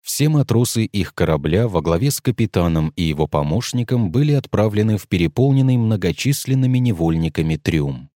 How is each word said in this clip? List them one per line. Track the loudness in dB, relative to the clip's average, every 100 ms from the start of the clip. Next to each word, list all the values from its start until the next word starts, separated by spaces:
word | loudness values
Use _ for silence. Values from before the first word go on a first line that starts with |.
Все | -8 0 2
матросы | 2 2 2 2 -2 -2
их | -2 -4 0
корабля | 0 2 2 0 0
во | 0
главе | 0 0 0
с | -2
капитаном | -4 -2 -2 0 2 2 -2 -2
и |
его | -2 0 0
помощником | 0 0 -2 -4 -6 -2 -2 0
были | 0 0
отправлены | 0 -2 0 0 2 0 0
в | -2
переполненный | 0 0 2 2 4 2 2
многочисленными | 0 0 -2 -2 -2 -2 -2 0 2 2
невольниками | 0 0 0 0 -2 -2 -2 -2
трюм. | 0 0 -2 -6 -14